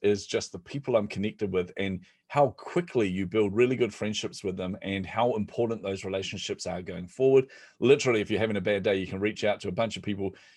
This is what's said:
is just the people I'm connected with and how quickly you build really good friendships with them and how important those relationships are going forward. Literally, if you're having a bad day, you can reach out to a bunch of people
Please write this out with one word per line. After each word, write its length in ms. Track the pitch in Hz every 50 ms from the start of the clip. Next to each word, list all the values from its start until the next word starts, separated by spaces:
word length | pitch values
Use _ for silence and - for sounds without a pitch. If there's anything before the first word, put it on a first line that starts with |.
is 240 | - 104 104 98 -
just 260 | - - 110 - - -
the 60 | 90
people 360 | - - - - 139 - 120
I'm 120 | 110 104 104
connected 440 | - 95 98 107 107 - 107 101
with 200 | 95 92 90 90 - -
and 260 | 98 98 95 90 - - _ _ _ -
how 200 | - 143 143 123 98 -
quickly 500 | - - - 175 175 170 - 123 107 98
you 180 | 92 92 98
build 300 | 87 90 110 107 101 95
really 200 | 110 123 123 131
good 180 | 117 120 107 104
friendships 500 | - 107 107 104 - - 95 - - -
with 140 | 98 92 95
them 180 | 92 92 98 104
and 240 | - 95 98 98 92
how 300 | - - 110 117 123 113
important 460 | 110 101 - - - 117 113 113 110 -
those 200 | 98 95 95 -
relationships 600 | 95 95 95 95 - - 92 - - 101 - -
are 160 | 90 87 92
going 260 | 92 87 90 87 90 87
forward. 420 | - - 131 135 135 135 131 - - - - - _ -
Literally, 400 | - 120 127 123 - 131 117 107
if 100 | 101 92
you're 80 | 107 92
having 180 | 110 110 107 101
a 40 |
bad 220 | 92 107 104 98 92
day, 120 | 107 98 98
you 100 | 92 87
can 120 | 98 95
reach 240 | 101 107 104 - -
out 160 | 104 101 -
to 60 | - 101
a 20 |
bunch 240 | 92 101 113 110 -
of 80 | 92 -
people 320 | 107 104 95 98 95 - - - - -